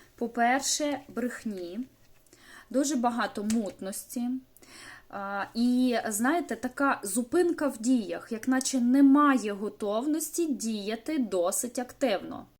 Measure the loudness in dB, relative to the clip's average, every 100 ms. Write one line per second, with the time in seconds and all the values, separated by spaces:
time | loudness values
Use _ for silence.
0 | -16 -8 -4 2 2 2 0 -2 -2 -4
1 | -8 -6 -4 -4 -8 -8 -8 -8 -10 _
2 | -20 -20 _ -20 -20 -20 -4 0 0 0
3 | 0 0 -4 -2 0 0 -2 -6 -10 -10
4 | -8 -6 -4 -6 -10 -20 -20 -20 -20 -20
5 | -14 -10 -6 -4 -4 0 2 4 2 2
6 | -2 0 2 0 -2 -6 -6 0 0 0
7 | -2 -4 0 2 2 2 -2 0 2 2
8 | 0 -6 -8 -4 0 0 0 2 4 8
9 | 8 8 6 4 0 -4 -6 -4 -2 0
10 | 0 -2 -2 -2 -2 -2 -4 -4 -4 -6
11 | -4 -2 0 0 0 0 -4 -6 -8 -2
12 | 0 0 -4 -12 -16